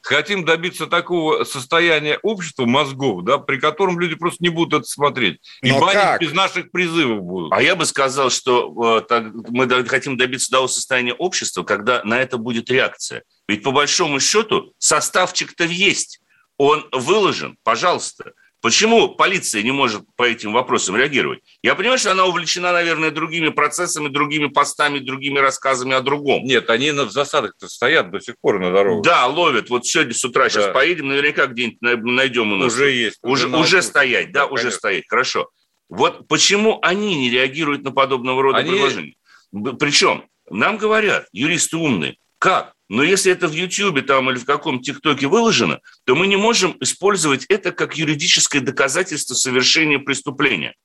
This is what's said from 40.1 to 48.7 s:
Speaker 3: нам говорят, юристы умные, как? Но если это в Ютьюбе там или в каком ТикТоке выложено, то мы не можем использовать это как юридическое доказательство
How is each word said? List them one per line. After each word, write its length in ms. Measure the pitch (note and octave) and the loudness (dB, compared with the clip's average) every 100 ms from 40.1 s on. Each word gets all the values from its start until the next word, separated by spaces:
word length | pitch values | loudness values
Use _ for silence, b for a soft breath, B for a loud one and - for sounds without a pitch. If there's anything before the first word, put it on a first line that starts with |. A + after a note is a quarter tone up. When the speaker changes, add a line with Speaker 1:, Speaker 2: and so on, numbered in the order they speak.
| F#2+ - _ - | 0 -6 _ -12
Speaker 3:
нам 280 | F#2+ D3+ G#3 | -2 -2 0
говорят, 500 | G#3+ A3 G#3 G2+ - | 0 0 2 -2 -4
юристы 460 | F2+ D3 E3+ - D#3+ | -6 -2 -2 -2 -2
умные, 360 | D#3+ G2+ C#2 - _ _ | -2 -2 -4 -10 _ _
как? 360 | F3+ F3+ - _ _ | 0 0 -4 _ _
Но 140 | G#2+ | 0
если 300 | D3+ F#3+ F#3+ | 2 2 2
это 160 | F3+ E3+ | 2 0
в 40 | |
Ютьюбе 480 | D#3 F3+ F3+ G3+ C#3+ | -2 -6 -2 0 0
там 260 | B2+ C3+ C3 | 2 2 2
или 60 | B2 | -4
в 80 | |
каком 380 | B2 C#3 D#3+ C3 | -2 -2 -2 -4
ТикТоке 440 | C3+ - D#3+ C#3 C#3 | -6 -4 -2 0 2
выложено, 540 | G#3 A3+ D3 F#2+ C#2 b b | 2 4 2 0 -2 b b
то 100 | - | 0
мы 120 | C3+ G3 | 2 4
не 100 | G3 | 2
можем 400 | G#3+ G#3+ F3+ - | 2 2 0 -2
использовать 680 | C3 - F#3+ G3+ D#3 C3+ - | -6 0 0 2 0 0 0
это 240 | G3+ F#3 | 0 0
как 240 | F3 D#3 C#3+ | -4 -6 -2
юридическое 640 | D#3 D3 E3+ D#3+ - C#3+ | -2 0 2 2 2 0
доказательство 720 | B2 | -2